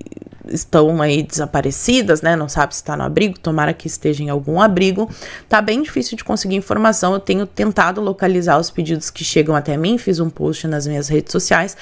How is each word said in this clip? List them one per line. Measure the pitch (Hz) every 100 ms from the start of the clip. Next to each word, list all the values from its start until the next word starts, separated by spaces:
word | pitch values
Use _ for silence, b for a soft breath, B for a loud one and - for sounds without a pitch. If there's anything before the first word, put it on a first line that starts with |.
| - - - -
estão | - - - 165 151 165
aí | 151 147
desaparecidas, | 147 - 143 147 139 139 - 254 202 156
né? | 160
Não | 165 147
sabe | 160 143
se | -
tá | - 147
no |
abrigo, | 135 160 208 180
tomara | 170 156 151
que | 160 165
esteja | - 160 143
em | 147
algum | 143 139 165
abrigo. | 214 180 190 190 220 B B B B
Tá | 214
bem | 208 226
difícil | 302 - 240 220
de |
conseguir | - 220 190 196
informação, | 190 214 220 220 180
eu | 196
tenho | 196 190 202
tentado | - 208 202 170 190
localizar | 202 196 190 180 175 147
os | 170
pedidos | - 156 156 -
que | -
chegam | 165 - 151
até | 151 143 147
mim, | 170 233
fiz | - 165
um | 165
post | 147 151 156 160
nas | 151 143
minhas | 147 143
redes | 151 -
sociais, | 180 - 175 185 -